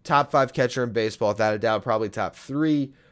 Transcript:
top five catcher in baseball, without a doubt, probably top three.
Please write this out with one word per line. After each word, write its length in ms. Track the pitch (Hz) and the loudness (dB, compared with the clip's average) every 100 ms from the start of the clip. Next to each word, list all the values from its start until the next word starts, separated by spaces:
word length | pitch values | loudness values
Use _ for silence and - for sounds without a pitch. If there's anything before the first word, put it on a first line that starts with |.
top 300 | - 143 143 | 0 2 2
five 200 | 143 131 | 2 2
catcher 300 | - 123 131 | 2 0 0
in 100 | 120 | -2
baseball, 360 | 113 110 - 107 | 0 -2 0 -2
without 260 | 104 107 | 2 0
a 40 | 107 | 0
doubt, 260 | 113 107 | 0 0
probably 240 | 120 110 110 | 0 -2 -2
top 260 | 110 92 | -4 -6
three. 580 | - - 139 156 151 131 - _ | -8 -8 -2 0 0 -2 -8 _